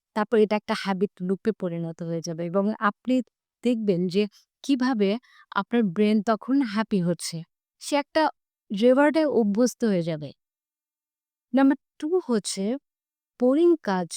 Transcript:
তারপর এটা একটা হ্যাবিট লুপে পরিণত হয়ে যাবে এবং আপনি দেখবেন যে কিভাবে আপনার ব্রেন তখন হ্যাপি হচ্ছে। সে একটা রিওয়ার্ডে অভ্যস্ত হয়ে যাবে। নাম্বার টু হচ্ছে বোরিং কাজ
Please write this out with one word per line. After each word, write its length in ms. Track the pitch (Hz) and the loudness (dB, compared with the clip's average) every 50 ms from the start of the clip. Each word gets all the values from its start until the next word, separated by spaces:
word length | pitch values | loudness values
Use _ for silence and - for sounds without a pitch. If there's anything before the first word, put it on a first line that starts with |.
| _ _ _ | _ _ _
তারপর 240 | 220 208 - 240 | -6 -4 0 2
এটা 180 | 214 214 190 214 | 2 4 4 2
একটা 200 | 214 - - 214 | -2 -2 -4 -6
হ্যাবিট 340 | - - 196 196 180 202 - - - | -4 -4 -4 -2 -2 -2 -4 -4 -6
লুপে 300 | 180 180 196 - - 220 | -4 -4 -4 -2 -2 -4
পরিণত 520 | - - 196 180 170 170 170 165 165 - 175 | -4 -4 -6 -6 -4 -6 -6 -8 -8 -8 -8
হয়ে 180 | 165 170 165 151 | -6 -6 -6 -6
যাবে 200 | 170 165 165 170 | -8 -8 -8 -6
এবং 280 | 175 170 196 196 214 220 - | -2 -2 0 0 0 -2 -2
আপনি 420 | 220 208 - _ _ 240 254 262 226 - _ _ _ _ _ _ - | -2 -4 -4 _ _ -2 -2 -2 -2 -4 _ _ _ _ _ _ -2
দেখবেন 440 | 240 247 226 214 202 180 175 185 | -2 -2 0 0 0 0 0 -2
যে 200 | 180 165 202 208 202 - _ _ _ _ _ - | -2 0 -2 -2 -2 -6 _ _ _ _ _ -4
কিভাবে 540 | - 277 240 254 254 269 208 202 190 208 247 - _ _ - - _ | -2 0 0 0 0 0 0 0 0 0 -2 -6 _ _ -20 -20 _
আপনার 320 | - 202 190 - 240 240 226 | -6 -6 -4 -2 0 0 0
ব্রেন 380 | 190 165 208 208 214 214 220 | 0 0 2 2 2 2 2
তখন 400 | 190 226 220 - - 233 269 277 | 2 0 -2 -2 -2 0 0 0
হ্যাপি 400 | 277 214 196 220 220 - 214 185 | 0 0 -2 -4 -2 0 -2 0
হচ্ছে। 400 | 170 175 170 - - - 165 160 165 - _ _ _ _ _ _ | 0 0 -2 -4 -6 -10 -10 -12 -14 -16 _ _ _ _ _ _
সে 160 | - - 294 | -8 -2 -2
একটা 340 | 285 285 - - 320 311 - - _ _ _ _ _ _ _ 220 190 | -2 -2 -2 0 0 0 0 -2 _ _ _ _ _ _ _ -4 2
রিওয়ার্ডে 440 | 226 247 254 277 285 302 269 320 311 | 4 4 6 6 4 4 4 2 0
অভ্যস্ত 600 | 285 - 233 226 202 196 220 254 226 - - 240 | 2 2 2 2 2 2 2 0 0 0 -2 -2
হয়ে 160 | 220 196 175 | 0 0 0
যাবে। 300 | 160 170 160 156 151 131 - _ _ _ _ _ _ _ _ _ _ _ _ _ _ _ _ _ _ _ _ _ _ _ 240 | -2 -2 -6 -8 -8 -12 -16 _ _ _ _ _ _ _ _ _ _ _ _ _ _ _ _ _ _ _ _ _ _ _ 2
নাম্বার 220 | 262 277 269 285 - _ _ _ - | 4 4 4 4 0 _ _ _ -10
টু 220 | 302 302 370 370 - | -4 -2 -2 -2 -2
হচ্ছে 520 | - 233 208 - - - 190 190 214 254 285 - _ _ _ _ _ _ _ _ _ _ - | -2 -2 -2 -2 -4 -6 -6 -4 -4 -4 -6 -8 _ _ _ _ _ _ _ _ _ _ 0
বোরিং 340 | 240 254 269 311 339 349 339 - - | 2 2 4 4 4 4 4 2 0
কাজ 240 | 208 190 185 175 165 - | -2 -2 -2 -2 -6 -8